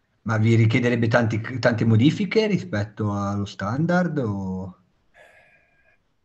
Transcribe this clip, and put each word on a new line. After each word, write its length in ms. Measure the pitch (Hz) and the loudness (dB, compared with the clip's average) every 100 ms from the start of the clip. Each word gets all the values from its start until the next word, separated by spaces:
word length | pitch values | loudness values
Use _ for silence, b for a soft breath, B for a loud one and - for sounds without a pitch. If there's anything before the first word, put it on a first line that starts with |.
| _ _ | _ _
Ma 140 | 107 110 | -2 2
vi 180 | 110 113 | 4 4
richiederebbe 520 | 113 123 120 117 117 | 4 2 2 0 2
tanti, 500 | 120 110 107 - 131 | 2 2 -2 -6 -2
tante 260 | 123 110 113 | 0 2 2
modifiche 640 | 107 143 - 190 220 214 | 4 4 2 -2 0 0
rispetto 680 | 175 - 104 104 - 107 | -2 -4 -6 -6 -6 -4
allo 320 | 101 98 101 101 | -4 -4 -4 -6
standard 720 | - 98 131 165 175 175 147 | -8 -6 -2 0 0 0 -2
o? 600 | 113 98 95 92 92 - _ _ _ b b b b b b b b b _ _ | -4 -6 -6 -8 -10 -16 _ _ _ b b b b b b b b b _ _